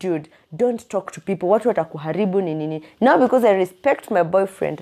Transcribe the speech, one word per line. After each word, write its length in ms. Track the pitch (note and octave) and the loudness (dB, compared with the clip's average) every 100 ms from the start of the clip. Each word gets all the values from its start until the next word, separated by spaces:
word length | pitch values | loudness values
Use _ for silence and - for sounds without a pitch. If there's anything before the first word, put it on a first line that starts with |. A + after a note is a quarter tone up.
dude, 260 | F#3 D#3+ D3+ _ _ | -4 -4 -6 _ _
"Don't 360 | D#3 B3 A#3 - | -2 -2 -2 -6
talk 240 | G3+ F#3+ | -8 -8
to 100 | - | -10
people, 240 | - G3 F3+ | -6 -2 2
watu 220 | G#3+ - | 2 2
watakuharibu, 760 | E3 E3 D#3 D#3 E3 G#3+ G3 | -2 -4 -8 -6 -2 0 0
ni 140 | F3+ D#3 | -2 -4
nini." 280 | D#3 D#3 - _ | -4 -8 -12 _
Now 160 | B3 D#4 | 4 4
because 300 | B3+ B3+ A3+ | 4 4 4
I 60 | |
respect 580 | F#3+ F#3 - C#4 - - | 4 0 -2 -2 -2 -2
my 120 | G3 | -2
boyfriend, 580 | E3 F#3+ F#3+ - D3+ D3+ | 2 0 0 -4 -6 -6